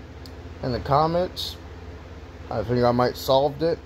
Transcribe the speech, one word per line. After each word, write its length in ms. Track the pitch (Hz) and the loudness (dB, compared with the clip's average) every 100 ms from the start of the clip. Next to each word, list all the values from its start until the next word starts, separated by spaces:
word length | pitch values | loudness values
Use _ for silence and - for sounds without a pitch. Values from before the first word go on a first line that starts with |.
| - - - - - - | -16 -16 -16 -14 -14 -8
in 100 | 135 | -4
the 80 | 117 | -4
comments. 800 | - 139 160 170 185 - - - - - - - - - - - - | 2 4 4 2 0 -4 -10 -10 -14 -14 -14 -14 -14 -16 -16 -16 -6
I 140 | 123 | -4
think 200 | 104 123 | 0 4
I 80 | 120 | 6
might 260 | 120 123 - | 6 4 2
solved 460 | - 135 143 139 | 2 4 4 2
it. 160 | 165 160 | 0 0